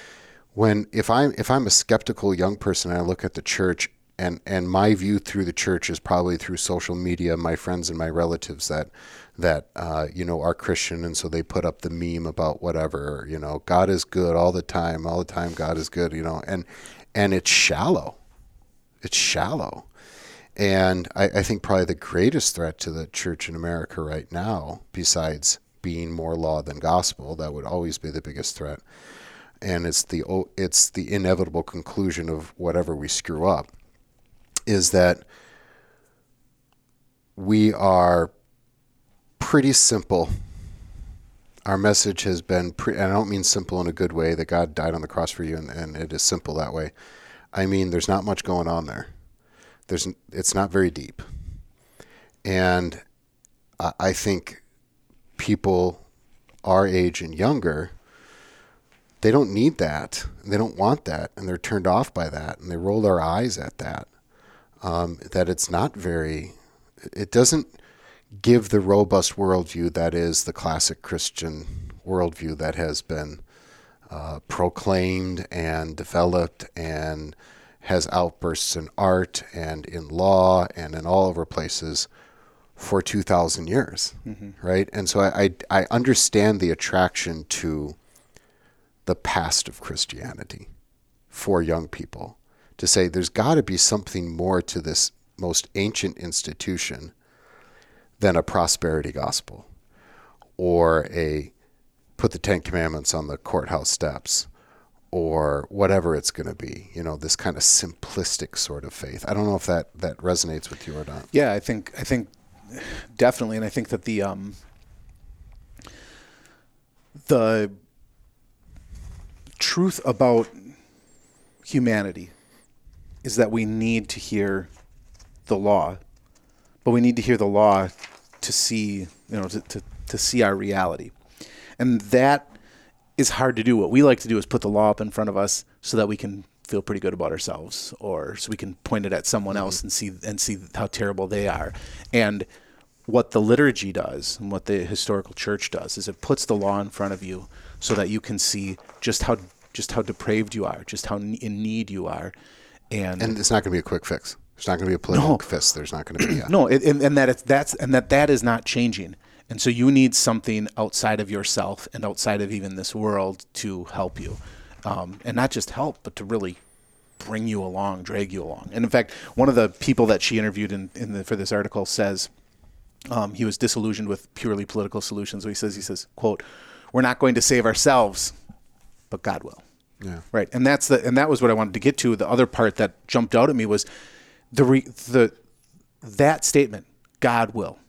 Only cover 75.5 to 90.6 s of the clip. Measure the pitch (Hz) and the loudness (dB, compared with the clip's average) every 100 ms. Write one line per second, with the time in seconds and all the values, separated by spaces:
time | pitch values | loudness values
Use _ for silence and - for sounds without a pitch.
75.5 | 90 80 80 80 78 - 87 87 90 85 | -6 -4 -4 -6 -8 -4 2 2 2 -2
76.5 | - - - 82 78 78 78 76 - - | -6 -16 -10 -8 -6 -6 -8 -10 -16 -20
77.5 | - - _ - 92 76 90 87 - 90 | -20 -20 _ -2 -2 0 0 -2 -2 -6
78.5 | 80 - 85 78 - 98 92 90 - - | -4 -4 -6 -6 0 2 4 0 -6 -10
79.5 | 90 80 78 73 85 73 82 95 95 92 | -10 -8 -8 -10 -12 -8 2 6 8 8
80.5 | 92 90 - 78 80 82 95 92 85 80 | 6 4 -4 -10 -6 0 4 4 0 -4
81.5 | - 78 - 80 76 - _ _ _ _ | -6 -6 -6 -4 -4 -6 _ _ _ _
82.5 | _ _ - - 98 - 104 92 90 82 | _ _ -14 -2 -2 0 -4 2 2 2
83.5 | - 80 117 - - - - 113 104 101 | 0 -2 -2 -2 -4 -6 -8 -14 -12 -14
84.5 | 95 90 92 98 107 92 104 95 - 101 | -10 0 0 0 -2 -2 2 2 4 2
85.5 | 87 - 98 95 120 123 120 - 110 107 | 2 0 2 2 2 4 4 4 4 4
86.5 | 104 90 80 - 92 90 - - 80 76 | 4 2 0 0 2 2 0 -6 -6 -6
87.5 | - 85 78 73 78 _ _ _ _ _ | -6 -4 -4 -6 -10 _ _ _ _ _
88.5 | _ _ _ _ _ - 90 - - 80 | _ _ _ _ _ -4 -4 -2 -2 0
89.5 | - - - - - - 62 - - - | -2 -4 -10 -10 -6 -6 -6 -12 -14 -16
90.5 | - | -18